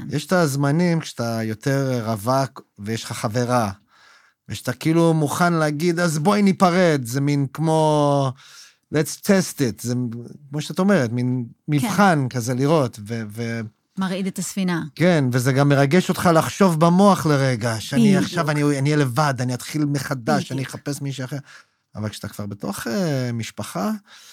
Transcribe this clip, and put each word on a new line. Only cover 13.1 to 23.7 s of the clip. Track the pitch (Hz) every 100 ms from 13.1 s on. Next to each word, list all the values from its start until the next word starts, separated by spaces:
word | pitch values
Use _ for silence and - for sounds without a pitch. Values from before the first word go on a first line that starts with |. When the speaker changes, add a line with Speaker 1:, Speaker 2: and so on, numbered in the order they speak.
| 117 107
Speaker 1:
ו- | 104 117 113 110 - _ -
Speaker 2:
מרעיד | 190 190 190
את | -
הספינה. | 175 - 185 170 156 -
Speaker 1:
כן, | 175 165 131
וזה | 127 123
גם | 131 143
מרגש | 139 139 180 180
אותך | 170 175 160
לחשוב | 120 - 196 156
במוח | 170 180 202 170 156
לרגע, | 143 135 120 117 110
שאני | - 143
Speaker 2:
בדיוק. | 214 190
Speaker 1:
עכשיו, | - 165 151
אני, | 147 147 139
אני | 139
אהיה | 151 135
לבד, | 120 151 123
אני | 127
אתחיל | 123 - 151 147
מחדש, | 143 135 139 113 143 -
Speaker 2:
בדיוק. |
Speaker 1:
אני | 131
אחפש | 127 - - 139
מישהי | 139 135 127
אחר. | 139 - - _ _ _ 107
אבל | 107
כשאתה | - 101
כבר | - 104
בתוך, | 104 - 196 -
אה, | 214 175 135 123
משפחה, | 117 113 - 104